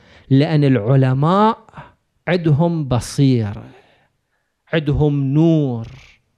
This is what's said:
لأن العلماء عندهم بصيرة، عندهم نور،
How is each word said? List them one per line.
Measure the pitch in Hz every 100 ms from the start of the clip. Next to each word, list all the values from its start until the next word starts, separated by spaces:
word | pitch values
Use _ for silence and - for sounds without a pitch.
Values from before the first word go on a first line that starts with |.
| _ - -
لأن | 135 156 151
العلماء | 143 123 104 139 131 131 151 190 220 226 _ - - _ _ _ -
عندهم | 180 160 143 170 165 139
بصيرة، | 123 - - 135 123 104 110 - - _ _ _ _ _ _ _ _ _
عندهم | 165 147 135 147 143
نور، | 135 147 165 160 139 117 113 131 - _ _